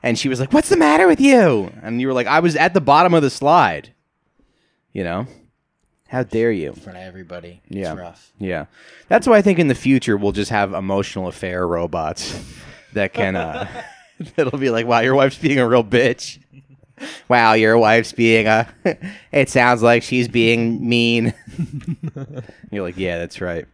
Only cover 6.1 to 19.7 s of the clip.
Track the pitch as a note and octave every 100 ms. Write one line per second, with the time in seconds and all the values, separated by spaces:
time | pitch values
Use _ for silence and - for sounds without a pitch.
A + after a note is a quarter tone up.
6.1 | B2+ A#2+ A2+ A#2 G#2 D2 - - F2+ F#2
7.1 | F#2 E2+ F2 E2+ F2 _ G2 F2+ D#2 F2
8.1 | E2+ _ _ G2 E2+ D2 _ - - _
9.1 | A#3 G#3+ A3 G3 F3 D#3 B2 B2+ C3+ -
10.1 | G2+ G2+ G2 G2+ A2 G2+ F#2 F#2+ G2 G2
11.1 | - F#2 - F#2+ F2+ F2+ E2+ E2+ E2+ D#2
12.1 | F2 - - - - - - _ G#2+ G2
13.1 | - G2 F#2+ E2 D2+ - - - - _
14.1 | _ - - C3+ C#3+ C3 A2+ A#2 A#2 A#2
15.1 | C3+ C3+ - D3 C#3 A#2+ B2 A2 A#2+ B2
16.1 | B2 - - _ C#3 _ _ _ _ -
17.1 | - _ B2 A2+ A2 A2 A#2 A2 A2+ A2+
18.1 | - A2+ A2+ A2 A2 A2+ - - - F#3
19.1 | G3+ _ D3 C3 C3 B2